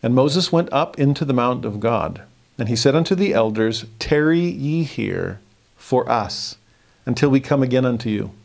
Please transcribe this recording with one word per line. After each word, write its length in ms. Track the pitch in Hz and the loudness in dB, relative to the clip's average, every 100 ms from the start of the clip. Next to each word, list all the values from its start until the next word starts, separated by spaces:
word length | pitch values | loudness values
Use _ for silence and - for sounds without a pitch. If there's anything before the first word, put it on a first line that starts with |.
And 140 | 117 | 2
Moses 380 | 127 143 160 175 | 4 4 2 2
went 200 | 165 170 | 0 2
up 240 | 139 160 - | 0 -2 0
into 280 | 143 139 | 0 2
the 80 | 143 | 0
mount 320 | 127 123 127 | 0 0 -2
of 160 | 120 104 | -4 -2
God, 420 | 113 113 78 87 - _ _ - | 0 0 -2 -6 -16 _ _ -6
and 120 | 110 | -2
he 80 | 117 | 2
said 180 | 139 | 4
unto 220 | 147 165 185 | 2 0 0
the 180 | 202 | 2
elders, 500 | - 110 107 110 113 - - | 2 2 2 0 0 -10 -12
"Tarry 400 | - 151 151 165 | -2 2 4 2
ye 460 | 175 175 143 160 | 0 -4 -4 -2
here 560 | 147 - 104 92 90 98 _ _ _ _ | -4 -4 -6 -4 -6 -10 _ _ _ _
for 320 | - 127 123 | -2 0 2
us, 480 | 120 104 - - - _ _ _ _ | -2 -2 -8 -12 -14 _ _ _ _
until 260 | - 120 147 | -6 0 2
we 100 | 135 | 2
come 240 | 135 143 | 2 0
again 200 | 131 127 | 2 2
unto 240 | 127 120 120 | 0 -2 -4
you. 220 | 104 104 - | -4 -6 -12